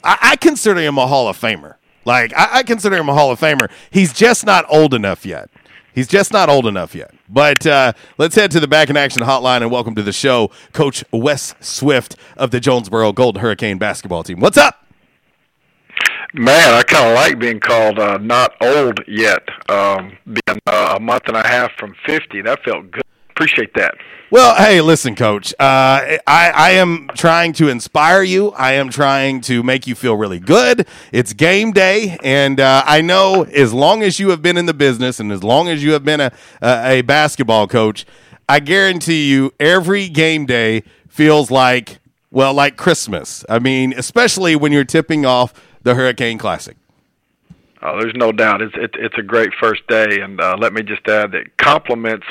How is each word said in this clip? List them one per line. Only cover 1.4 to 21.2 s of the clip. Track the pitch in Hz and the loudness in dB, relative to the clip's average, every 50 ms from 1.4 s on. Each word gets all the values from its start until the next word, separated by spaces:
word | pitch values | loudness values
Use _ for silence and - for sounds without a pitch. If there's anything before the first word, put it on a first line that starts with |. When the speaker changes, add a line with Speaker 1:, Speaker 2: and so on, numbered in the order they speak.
| 120 113 104 76 71 - - _ _ _ _ _ _ | -4 -4 -4 -6 -10 -18 -20 _ _ _ _ _ _
Speaker 1:
Like, | 120 123 123 117 113 127 | 0 0 0 0 0 0
I, | 156 202 220 233 262 | 0 0 2 0 -2
I | 254 | 0
consider | 233 233 208 185 202 190 | 0 -4 -2 -2 -2 -2
him | 170 151 139 | 0 0 0
a | 139 | 2
Hall | 151 143 131 | 2 2 2
of | 120 - | 0 0
Famer. | 160 156 147 127 110 - - - - _ | 0 0 0 0 -4 -6 -10 -18 -18 _
He's | - 196 185 143 120 | 0 2 2 2 2
just | - 220 247 226 - - | 2 2 4 4 2 2
not | 214 190 170 147 | 2 2 2 2
old | - 151 156 156 143 131 | 2 4 4 4 4 2
enough | 113 101 98 85 - - | 0 -2 -4 -4 -6 -10
yet. | 95 80 60 50 - _ _ _ _ _ - _ _ _ | -12 -12 -12 -14 -18 _ _ _ _ _ -20 _ _ _
He's | 123 131 | -6 -2
just | - 185 202 190 - 220 | 0 0 0 0 0 0
not | 196 175 151 | 2 4 4
old | 143 135 117 | 4 2 2
enough | 107 98 92 82 - - | 0 -4 -4 -8 -10 -12
yet. | 80 - - _ _ _ - | -16 -18 -18 _ _ _ -4
But, | 104 135 147 147 139 - - | 0 2 2 2 2 0 0
uh, | 156 143 139 131 120 - - - _ _ | 2 2 2 2 2 -2 -4 -14 _ _
let's | - 156 170 - | -4 -4 2 2
head | 214 208 180 | 2 2 2
to | 139 170 | 2 0
the | 147 | 2
Back | 135 147 156 151 139 | 2 2 2 2 2
in | 143 | 0
Action | 147 143 123 - - 117 | 0 -2 -2 -2 -4 -2
hotline | 135 135 123 127 127 127 120 | 0 0 0 0 0 0 0
and | 117 117 | 0 -2
welcome | 123 123 110 113 107 | -2 -4 -4 -4 -6
to | 107 101 | -6 -6
the | 101 | -4
show, | - - - 135 127 120 107 - - - - _ - | -4 -2 0 2 2 2 0 -2 -4 -12 -20 _ -4
Coach | - 147 139 - - - - | -2 -2 -2 -2 -8 -10 -8
Wes | - 113 123 147 143 135 - - - _ | -6 -2 -2 -2 -2 -4 -6 -12 -16 _
Swift | - - - - 135 147 135 123 - - - - - - - | -16 -14 -10 -4 -2 0 0 0 -2 -6 -14 -20 -20 -20 -6
of | - 135 120 | -6 -4 -4
the | 127 123 | -4 -2
Jonesboro | 113 139 127 120 107 92 113 113 113 104 98 | 0 0 0 0 -2 -4 -2 0 0 0 2
Gold | 120 127 117 98 | 0 0 0 0
Hurricane | 95 120 113 101 - 117 104 95 | -2 -4 -4 -4 -4 -4 -6 -4
basketball | 90 107 104 - - - 95 87 82 80 | -4 -4 -6 -6 -8 -8 -8 -8 -8 -8
team. | - 85 90 | -10 -4 0
What's | 127 208 - | 0 2 4
up? | 185 123 - - _ _ _ _ _ _ _ _ _ _ _ _ _ _ _ _ _ _ _ _ _ _ _ - - - - - - - - - | 4 2 2 0 _ _ _ _ _ _ _ _ _ _ _ _ _ _ _ _ _ _ _ _ _ _ _ -10 -6 -6 -6 -6 -8 -12 -12 -6
Speaker 2:
Man, | 127 117 127 147 165 165 127 117 | -2 2 4 4 6 6 4 4
I | 120 | 2
kinda | 123 - 165 151 120 113 117 | 2 2 2 2 4 4 2
like | 127 151 165 139 | 2 2 0 0
being | 113 127 120 113 104 | -2 -4 -6 -4 -4
called, | - 120 117 113 110 107 101 110 | -2 0 0 2 2 0 0 -2
uh, | 104 101 101 | -2 -2 -4
not | 101 104 113 117 127 127 - - - | -4 -4 -2 0 0 0 0 -2 -2
old | 113 123 143 147 135 120 107 107 - | 0 0 2 2 0 -2 -4 -6 -10
yet, | - 104 107 110 104 92 - - - - - - - | -8 -4 -2 0 0 0 -2 -4 -10 -18 -12 -6 -4
um, | 101 101 101 101 98 95 92 98 95 - _ | -2 0 0 0 -2 -4 -6 -12 -18 -20 _
being, | - 107 113 - 110 101 104 - | -10 -8 -6 -6 -6 -8 -6 -4
uh, | - 95 - - - 95 | -2 0 0 0 0 -2
a | 101 | -4
month | 113 113 123 - | -2 -2 -2 -2